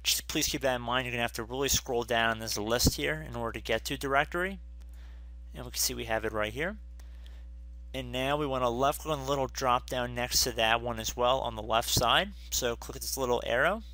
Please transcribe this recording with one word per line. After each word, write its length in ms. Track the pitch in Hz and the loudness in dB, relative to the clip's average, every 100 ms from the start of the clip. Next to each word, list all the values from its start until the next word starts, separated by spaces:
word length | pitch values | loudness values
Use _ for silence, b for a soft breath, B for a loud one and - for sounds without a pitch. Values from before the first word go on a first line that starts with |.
Just 280 | - - - | 2 0 0
please 180 | 160 143 | 0 0
keep 140 | 143 | 2
that 160 | 131 123 | 2 2
in 40 | |
mind. 240 | 120 127 123 | 2 0 0
You're 60 | |
gonna 120 | 120 | 0
have 100 | 117 | 0
to 100 | - | -2
really 240 | 110 127 139 | -6 0 2
scroll 360 | - - 120 | 2 2 -2
down 280 | 120 117 113 | 2 4 4
in 80 | 113 | 2
this 180 | 113 - | -2 -2
list 380 | 107 120 - - | 2 4 4 2
here 300 | 143 156 151 | -2 -2 -6
in 80 | 120 | -6
order 240 | 113 110 | -6 -6
to 20 | |
get 220 | - 113 | -2 -2
to 140 | - 139 | -2 -4
directory. 640 | 139 135 151 175 185 190 - - B B B B B B - | 2 2 2 -2 -4 -6 -12 -14 B B B B B B -14
And 120 | - 123 | -12 -8
we 60 | |
can 60 | - | -2
see 160 | - | -2
we 120 | 123 117 | -2 -2
have 180 | 113 | 0
it 80 | 110 | 0
right 220 | 107 107 | 0 -2
here. 240 | 117 170 214 - - B B B B B - - - - | -2 -4 -6 -14 -14 B B B B B -14 -14 -14 -10
And 160 | 127 123 | -8 -4
now 280 | 123 135 147 | -2 0 0
we 80 | 147 | 0
wanna 240 | 131 123 | 2 2
left 320 | 120 139 151 | 4 2 2
click 100 | 151 | -4
on 140 | 147 131 | -2 0
the 40 | |
little 180 | 143 131 | 0 0
drop 420 | - 131 123 - | 0 4 4 2
down 260 | 127 123 120 | -4 -2 -2
next 300 | 120 - 131 | 0 2 2
to 80 | |
that 260 | 117 110 117 | 4 4 4
one 220 | 120 113 | 2 -4
as 160 | 110 123 | -4 2
well 220 | 123 131 | 4 4
on 180 | 117 113 | 0 -4
the 40 | |
left 280 | 110 113 - | 2 2 4
side. 420 | - 120 139 196 - - | 4 6 4 2 -6 -6
So 280 | - 123 117 | -2 0 -2
click 240 | - - | -8 -8
this 160 | - - | -6 -2
little 260 | 127 120 - | 2 2 2
arrow. 380 | 117 156 214 - | 2 4 2 -6